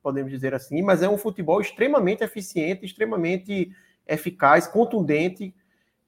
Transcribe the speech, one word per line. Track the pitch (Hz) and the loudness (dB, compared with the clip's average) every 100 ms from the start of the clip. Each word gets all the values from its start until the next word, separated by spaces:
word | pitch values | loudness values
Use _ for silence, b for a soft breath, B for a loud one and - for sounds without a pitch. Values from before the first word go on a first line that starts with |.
podemos | 139 139 135 | -6 -4 -6
dizer | 135 131 | -6 -4
assim, | 131 - 151 | -4 -4 -2
mas | 196 170 | 2 2
é | 190 | 2
um | 202 | 0
futebol | 220 196 156 202 | -2 -4 0 0
extremamente | 196 - 262 285 185 220 | 0 -2 2 2 2 0
eficiente, | 220 220 185 175 156 190 190 | -4 -6 -6 -2 -2 -4 -8
extremamente | - 220 208 165 190 190 196 180 B B B - | -6 -4 0 -2 -2 -2 -4 -4 B B B -6
eficaz, | 151 - - 139 165 170 | -4 -4 2 6 6 4
contundente, | 214 233 220 151 151 185 185 190 - _ _ _ _ | 0 2 0 0 2 0 -4 -12 -14 _ _ _ _